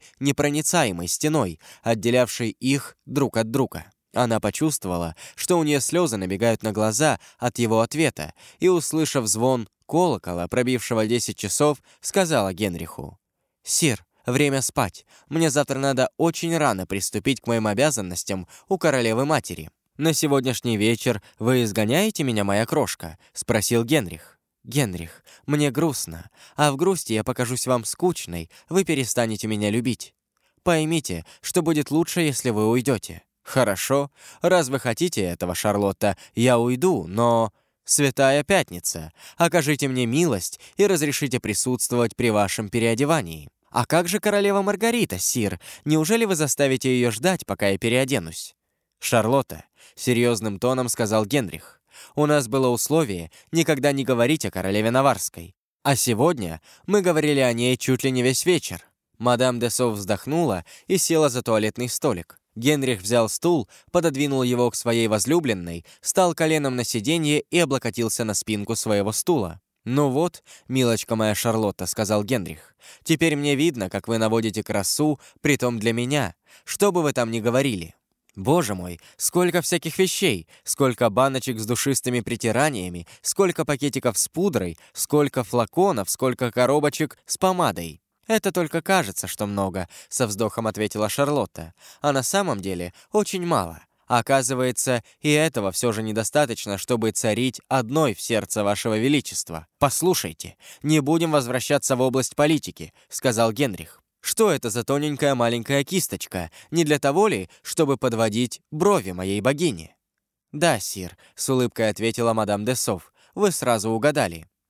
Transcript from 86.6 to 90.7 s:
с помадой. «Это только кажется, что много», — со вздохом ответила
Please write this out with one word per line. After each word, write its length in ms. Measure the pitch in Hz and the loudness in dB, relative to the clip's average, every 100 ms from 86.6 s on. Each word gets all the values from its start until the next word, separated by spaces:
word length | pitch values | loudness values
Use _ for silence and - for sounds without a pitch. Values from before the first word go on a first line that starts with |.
| 127 147 147 - 156 - - | 4 4 2 0 -4 -6 -10
с 120 | - | -2
помадой. 640 | 190 180 147 90 85 76 _ _ - | 0 2 0 -2 -8 -14 _ _ -2
«Это 220 | 220 196 | 0 0
только 280 | 180 160 165 | 0 -2 -2
кажется, 460 | - 190 107 - 92 | 0 0 0 -4 -8
что 180 | - 104 | -6 -4
много», — 440 | 101 95 90 87 - - | -2 -2 -2 -8 -12 -10
со 160 | - 117 | -4 -2
вздохом 400 | 101 110 - | -2 -4 -2
ответила 440 | 110 | -4